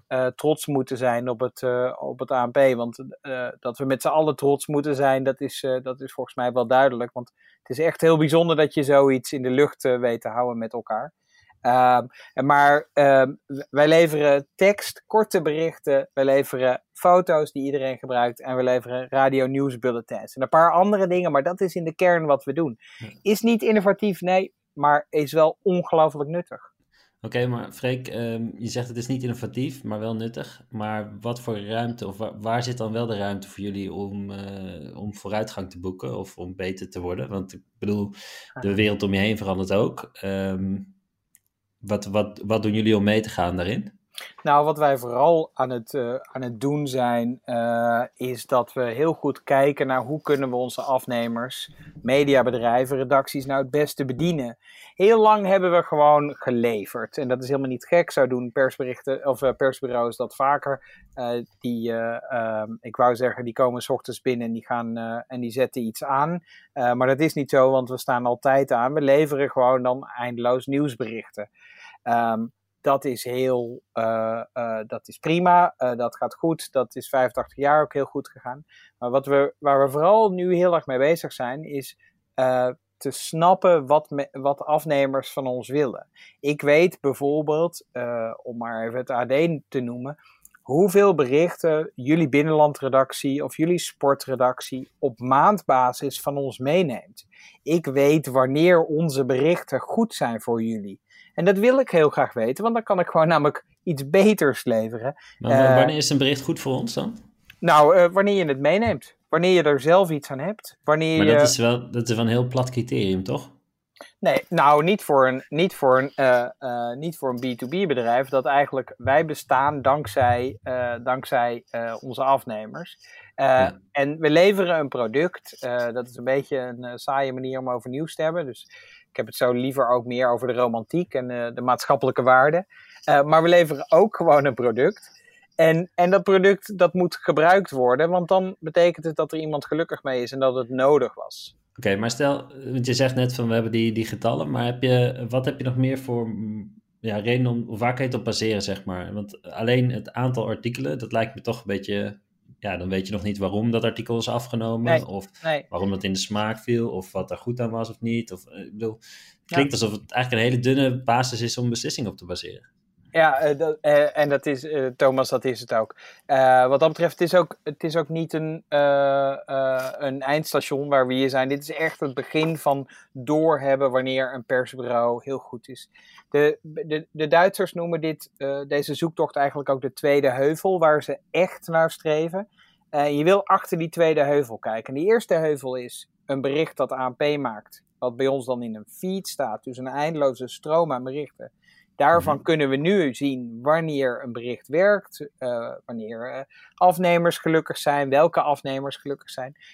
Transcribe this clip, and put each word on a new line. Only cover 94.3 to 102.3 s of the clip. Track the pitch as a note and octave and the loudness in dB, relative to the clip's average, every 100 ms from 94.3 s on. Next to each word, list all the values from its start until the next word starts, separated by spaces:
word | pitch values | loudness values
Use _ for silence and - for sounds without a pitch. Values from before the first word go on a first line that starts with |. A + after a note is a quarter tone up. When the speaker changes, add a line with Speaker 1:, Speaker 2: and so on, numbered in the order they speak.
| B2+ B2 - - C3 C3 _ | 0 0 0 -8 -10 -12 _
Speaker 1:
op | C#3+ A#2 | -4 -4
maandbasis | B2+ C3+ F3 G3+ - C3 B2+ - C#3+ - | 0 4 4 2 2 2 2 0 -6 -6
van | D3 C#3+ | -6 -6
ons | C3+ A2+ | -6 -6
meeneemt. | C3 F3 E3 G#2 - - - - - _ | 0 0 0 -4 -12 -20 -20 -20 -20 _
Ik | - E3+ D#3 | -2 -2 0
weet | C3+ C#3 D#3 C#3 | 2 4 4 2
wanneer | C3 C3 C#3+ F3 E3+ | 2 2 4 6 4
onze | D#3+ D3+ E3 C3+ | 4 0 0 0
berichten | B2+ C3 D3+ E3+ - B2+ | 0 2 2 0 -2 -6
goed | - - A3+ | -4 -2 -2
zijn | - B2+ A2+ | -2 -4 -4
voor | - A#2 | -4 -2
jullie. | A2+ A2 G2+ F#2 _ _ _ | -2 -4 -8 -14 _ _ _
En | - | 0
dat | E3+ F#3+ | 2 4
wil | A#3 C4 | 4 4
ik | B3+ | 4
heel | E3+ D3+ | 4 4
graag | D3+ B2+ | 2 -2